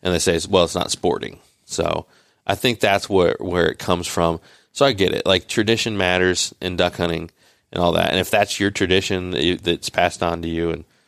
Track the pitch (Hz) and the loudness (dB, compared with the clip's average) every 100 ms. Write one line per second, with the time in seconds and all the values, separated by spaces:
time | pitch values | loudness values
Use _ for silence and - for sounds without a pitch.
0 | 92 85 - 85 95 98 85 90 - - | -2 0 2 0 2 2 2 0 -4 -2
1 | 90 - - - _ _ - - 82 78 | -2 -2 -6 -14 _ _ -8 -4 -2 -4
2 | - _ _ _ - 98 131 113 107 98 | -8 _ _ _ -6 -2 0 2 2 2
3 | - 98 87 - 90 87 82 - - 87 | 2 2 2 0 -2 0 0 0 -2 -2
4 | 87 - 85 82 - _ _ - 139 101 | -2 0 0 -2 -8 _ _ 0 0 2
5 | 92 - - 92 - - 107 113 117 104 | 0 0 2 0 0 0 2 0 -2 0
6 | 90 90 90 90 - - 90 90 87 - | 0 2 2 0 -4 -6 -6 0 0 0
7 | 87 82 82 _ _ _ _ - 87 85 | -2 -2 -8 _ _ _ _ 0 2 2
8 | 87 92 90 107 104 - 101 - 123 95 | 2 0 0 0 0 0 -2 0 2 2
9 | 95 95 90 76 82 90 87 82 - - | 0 -4 -4 -2 0 0 -2 -2 -2 0
10 | 87 - 87 85 82 82 85 80 78 _ | 0 0 -4 -4 -4 -4 -4 -4 -10 _